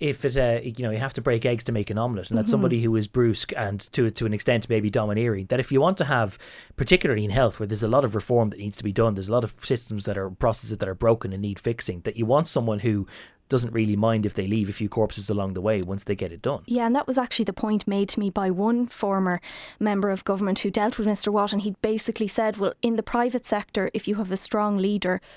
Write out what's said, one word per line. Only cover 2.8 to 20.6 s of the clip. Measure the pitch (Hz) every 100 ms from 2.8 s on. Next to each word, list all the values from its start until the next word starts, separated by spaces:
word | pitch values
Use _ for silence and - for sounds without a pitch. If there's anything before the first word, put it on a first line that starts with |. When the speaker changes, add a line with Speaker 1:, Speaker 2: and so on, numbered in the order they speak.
Speaker 1:
who | 117 113
is | 104
brusque | 127 120 104 - -
and | 101 101 -
to, | - 113
to | - 113
an |
extent | 104 - 120 -
maybe | 113 104
domineering, | 113 107 104 117 98 95
that | 127
if | 123
you | 135
want | 156 190
to | 143
have, | 127 107 - - - - -
particularly | 123 185 156 110
in | 107
health, | 113 120 -
where | 104
there's | 104
a | 110
lot | 131
of | 127
reform | 104 - 120 107
that | 98
needs | 101 -
to |
be | 104
done, | 98 113 98
there's | 95
a |
lot | 120
of | 120 -
systems | - 123 - 104 98
that | 98
are, | 95
processes | 95 123 113 107 107
that | 95
are | 95
broken | 117 113 101
and | 95
need | 101 95
fixing, | - 117 - 87
that | 107 107
you | 113
want | 143 160
someone | - 117 104
who | 113 104 95 - - _ -
doesn't | 127 117
really | 117 107 104
mind | 113 110 104
if |
they | - 95
leave | 110 101
a |
few | 98 104
corpses | - 107 - 98
along | 104 98
the | 92
way | 98 107
once | 90 98 -
they | 101
get | 92
it | 82
done. | 123 143 -
Speaker 2:
Yeah, | 240 233
and | 262
that | 294
was | 262
actually | 247 - 208
the |
point | 185 214 214 -
made | 202 196
to | -
me | 202
by | 202 190
one | 180 214 240 240
former | - 202 196 190 175 - - - -
member | 214 202 202
of | 190
government | - 196 202
who | 196